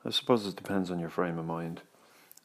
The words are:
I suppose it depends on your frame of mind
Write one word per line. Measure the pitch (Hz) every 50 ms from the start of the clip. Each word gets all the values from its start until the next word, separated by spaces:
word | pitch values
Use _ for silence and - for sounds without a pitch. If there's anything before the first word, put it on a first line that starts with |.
| -
I | 117
suppose | - - - - 123 110 101
it | 98 90
depends | - - - 98 95 92 87
on | 90 87
your | 85 80
frame | - 92 90 87 85 85
of | 82
mind | 82 82 82 85 82 87 - - - _ - - - - - - - - -